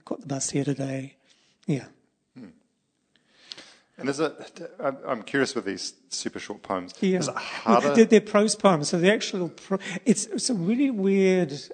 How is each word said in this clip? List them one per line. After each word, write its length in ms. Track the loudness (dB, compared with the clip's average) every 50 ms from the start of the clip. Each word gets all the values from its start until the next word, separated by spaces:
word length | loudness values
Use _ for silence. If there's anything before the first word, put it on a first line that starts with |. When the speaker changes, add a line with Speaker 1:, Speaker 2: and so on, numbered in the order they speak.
| -10
Speaker 1:
caught 160 | -10 -10 -8
the 60 | -8 -6
bus 220 | -6 -6 -4 -4
here 140 | -2 -2 -2
today. 520 | -2 -2 -4 -4 -6 -6 -8 -10 -12 -16 _ _ _ _ _ _ _ _ _ _
Yeah. 200 | -4 -4 -4 -6 -10 _ _ _ _ _ _ _ _ -20 -20
Speaker 2:
Hmm. 80 | -20 -20 -20 _ _ _ _ _ _ _ _ _ _ _ _ _ _ _ _ _ -18 -18 -18 -18 -18 -20 -20 _ _ _ _ -8
And 100 | -6 -4
is 120 | -2 -2
it, 500 | -2 -4 -4 -8 -18 -18 -18 -16 -18 -16 -10 -6
I'm, 180 | -4 -4 -4 -4 -6
I'm 180 | -6 -6 -6 -6
curious 320 | -2 0 0 0 0 -2
with 80 | -4 -6
these 300 | -6 -6 -8 -8 -12 -14 _ _ -12
super 300 | -10 -8 -8 -8 -10 -10
short 240 | -12 -12 -12 -10
poems. 320 | -8 -6 -6 -6 -6 -8 -8 -2
Speaker 1:
Yeah. 180 | 0 0 0 0
Speaker 2:
Is 80 | -2 -4
it 60 | -6
Speaker 1:
Well, 80 | -8 -8
Speaker 2:
harder? 500 | -10 -10 -4 2 4 4 4 4 6 6
Speaker 1:
they're, 100 | 6 8
they're 160 | 8 8 6
prose 340 | 6 6 2 4 4 2 2
poems, 340 | 4 4 4 4 4 2 0
so 80 | 0 2
the 120 | 4 4
actual 360 | 4 2 0 -4 -4 -4 -4 -4
pro-, 320 | -6 -10 -8 -4 -4 -4 -4 -6 -10 -2 2
it's, 220 | 2 2 2 2
it's 220 | -6 -6 -4 -2 -2
a 60 | -2
really 360 | 0 0 0 2 2 2 0
weird, 600 | 0 0 2 2 4 4 4 4 4 2 0 -2 -4 -8 -12 -14